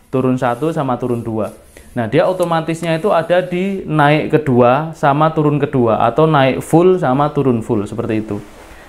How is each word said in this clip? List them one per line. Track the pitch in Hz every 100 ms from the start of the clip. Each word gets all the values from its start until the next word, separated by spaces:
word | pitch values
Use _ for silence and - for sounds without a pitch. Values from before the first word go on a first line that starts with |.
| _
turun | 131 131 127
satu, | 127 120 151
sama | 165 135 123
turun | 127 120 110
dua. | 110 101 - - - - 123
Nah, | 110
dia | 135 185
otomatisnya | 185 175 165 160 160 170 160
itu | 208
ada | 175 160 175
di | 180 180 190 196
naik | - 151 143 151 -
kedua | 156 151 120 120 131 165
sama | 156 151 139 156
turun | 160 151 147
kedua, | 139 139 117 107 113
atau | 120 160
naik | 151 131 -
full | - 160 180 185
sama | 143 131 147
turun | 143 135 117 107
full, | 113 101
seperti | 110 110 107
itu. | 107 104 101 - - -